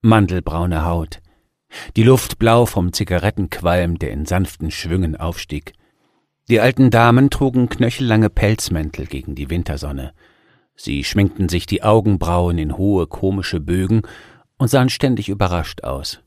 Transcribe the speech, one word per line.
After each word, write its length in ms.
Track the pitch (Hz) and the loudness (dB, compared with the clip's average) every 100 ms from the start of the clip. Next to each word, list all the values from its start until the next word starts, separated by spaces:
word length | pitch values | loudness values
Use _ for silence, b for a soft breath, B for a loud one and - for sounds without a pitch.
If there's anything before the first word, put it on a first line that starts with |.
Mandelbraune 840 | 113 110 98 90 78 80 87 82 85 | 4 4 4 -2 -4 -4 -2 -2 -2
Haut. 340 | 85 78 - B B B B B B B | -2 -4 -12 B B B B B B B
Die 100 | - | 2
Luft 340 | 113 131 - - | 6 4 2 0
blau 260 | 113 117 | 4 4
vom 300 | 117 - 87 | 4 0 -2
Zigarettenqualm, 1040 | - 101 90 95 104 90 - 85 90 85 85 | -2 -2 0 0 -2 -6 -2 0 0 0 -2
der 140 | 76 | -4
in 120 | 73 | -6
sanften 460 | 78 90 92 - 80 | -2 -2 -2 -4 -8
Schwüngen 440 | - 80 90 87 | -8 -4 -2 -2
aufstieg. 600 | 78 82 - - 76 - _ _ _ _ _ _ _ - | -4 -8 -8 -10 -10 -12 _ _ _ _ _ _ _ 0
Die 100 | 117 | 4
alten 300 | 120 131 131 | 4 4 4
Damen 380 | 113 117 120 135 | 6 6 6 4
trugen 400 | - 135 123 120 | 2 0 2 0
knöchellange 640 | - 120 - 127 110 107 | 0 -2 -2 0 2 2
Pelzmäntel 720 | - 104 107 - 82 78 - | 2 0 0 -2 -4 -4 -8
gegen 300 | 65 69 64 | -10 -10 -10
die 160 | 69 71 | -10 -6
Wintersonne. 640 | 87 85 73 71 69 65 b b b b b b | -4 -4 -6 -8 -8 -10 b b b b b b
Sie 300 | _ - 71 | _ -8 -6
schminkten 460 | 67 - 98 - 90 | -2 0 0 0 -2
sich 160 | 87 - | -2 -2
die 160 | - | -2
Augenbrauen 760 | 110 113 107 98 82 87 90 85 | 4 4 4 0 0 0 0 0
in 220 | 76 73 | -4 -2
hohe, 280 | 98 98 82 | 0 0 0
komische 520 | - 95 98 92 85 | -2 -2 -2 -4 -6
Bögen 400 | 76 90 92 110 B B B B B _ | -2 -2 2 0 B B B B B _
und 120 | 120 | 0
sahen 200 | 139 127 | 2 2
ständig 400 | - 139 120 - | 0 -2 -2 -4
überrascht 560 | 98 95 87 82 - | -2 -2 -2 -6 -10
aus. 360 | - 67 67 - | -10 -8 -10 -14